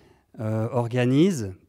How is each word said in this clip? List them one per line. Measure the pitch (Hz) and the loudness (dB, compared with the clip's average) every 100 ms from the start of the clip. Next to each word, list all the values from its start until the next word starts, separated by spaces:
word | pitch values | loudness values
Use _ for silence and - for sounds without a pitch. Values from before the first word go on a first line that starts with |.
| _ _ _ - | _ _ _ -8
euh, | 110 110 113 | -4 -2 -2
organise | 123 117 123 123 135 185 156 101 92 | -2 -2 0 2 4 4 2 -6 -10